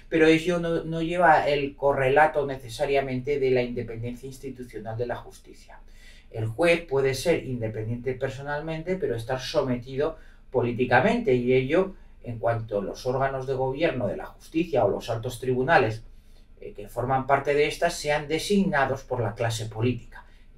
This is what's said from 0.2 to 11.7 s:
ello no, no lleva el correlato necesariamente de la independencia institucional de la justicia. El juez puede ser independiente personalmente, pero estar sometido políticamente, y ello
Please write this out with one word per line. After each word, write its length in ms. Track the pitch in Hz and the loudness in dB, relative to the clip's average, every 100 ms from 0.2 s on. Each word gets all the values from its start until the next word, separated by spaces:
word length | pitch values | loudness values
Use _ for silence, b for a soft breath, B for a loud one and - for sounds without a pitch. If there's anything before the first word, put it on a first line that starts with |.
| 160 | 6
ello 320 | 160 175 170 | 6 4 0
no, 260 | 170 170 | 0 -2
no 180 | 156 165 | -2 -4
lleva 440 | 165 175 170 151 143 | -2 4 6 6 4
el 300 | 143 139 - | 0 -2 0
correlato 680 | 139 135 131 147 156 151 139 | 0 2 4 6 4 4 -2
necesariamente 920 | 127 117 - 143 139 135 127 135 135 | -4 -8 -4 0 0 0 -4 -2 0
de 120 | 131 | 2
la 100 | 127 | 2
independencia 680 | 120 120 113 110 120 123 135 | 0 -4 -8 -8 -8 -10 -14
institucional 680 | - 135 123 120 107 110 113 | -12 -14 -12 -12 -12 -8 -4
de 100 | 120 | -4
la 100 | 113 | -6
justicia. 640 | - - - - - - - b b b b | -10 -20 -20 -20 -20 -20 -20 b b b b
El 140 | 113 110 | -6 -6
juez 380 | - 170 170 | 2 4 4
puede 300 | - 135 135 | 2 2 2
ser 300 | 127 175 147 | 2 2 0
independiente 680 | 135 123 110 110 110 120 131 | 0 -4 -4 -4 -6 -4 -4
personalmente, 800 | 127 127 135 143 147 160 160 170 185 | -4 -6 -6 -6 -6 -4 -6 -4 -4
pero 180 | 214 | -2
estar 240 | 113 110 131 | -4 -4 -6
sometido 800 | - 151 131 123 131 135 156 - B B B | -2 0 0 -2 -4 -2 -2 -2 B B B
políticamente, 840 | 123 120 117 127 - 202 240 - | 0 0 0 4 4 4 2 2
y 220 | 123 123 | 2 4
ello 400 | 131 131 | 2 4